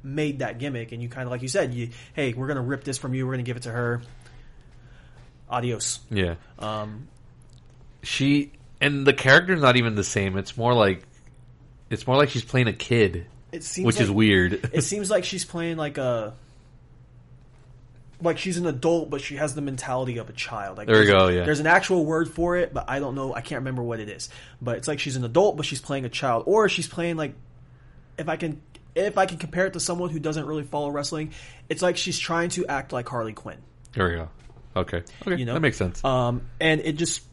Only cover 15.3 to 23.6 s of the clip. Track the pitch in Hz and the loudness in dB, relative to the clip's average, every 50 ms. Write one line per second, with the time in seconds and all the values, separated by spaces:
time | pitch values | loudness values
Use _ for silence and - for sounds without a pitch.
15.3 | 196 180 - - - 170 165 165 165 160 151 147 151 147 131 127 120 113 107 107 | -6 -6 -8 -8 -6 -6 -4 -4 -4 -4 -6 -6 -4 -4 -2 -2 -2 -2 -4 -6
16.3 | 120 - - - - - - - - - - - - - - - - - - - | -10 -16 -20 -20 -20 -20 -20 -20 -20 -20 -20 -20 -20 -20 -20 -20 -20 -20 -20 -20
17.3 | - - - - - - - - - - - - - - - - - - 170 170 | -20 -20 -20 -20 -20 -20 -20 -20 -20 -20 -20 -20 -20 -20 -20 -20 -16 -2 -2 -2
18.3 | 160 - - 190 175 175 175 165 143 123 143 165 170 170 151 - 147 139 - - | -2 0 -4 -4 -2 -2 -2 -2 -2 0 2 2 2 2 0 -4 -6 -8 -6 -8
19.3 | 143 139 156 143 127 151 143 139 135 127 - 135 127 127 131 127 120 117 117 131 | -4 -4 -4 -4 -2 -4 -6 -6 -6 -8 -6 -4 -4 -2 -2 -4 -4 -6 -8 -10
20.3 | - - - - 123 107 101 98 95 107 107 107 110 107 107 101 101 95 95 92 | -10 -10 -10 -8 -8 -8 -8 -8 -10 -8 4 6 8 8 10 10 10 10 8 8
21.3 | 90 90 87 87 151 143 151 160 175 196 185 - 190 175 156 156 160 160 165 160 | 6 4 2 2 0 2 4 6 6 6 6 4 2 2 2 2 0 0 -2 -2
22.3 | - - 170 175 175 180 170 - 139 135 - - 131 139 143 127 131 139 135 135 | -2 -2 0 0 2 0 0 -2 -4 -8 -6 -4 -4 -4 -4 -4 -6 -6 -6 -6
23.3 | - 117 117 - 151 120 | -6 -8 -8 -8 -8 -6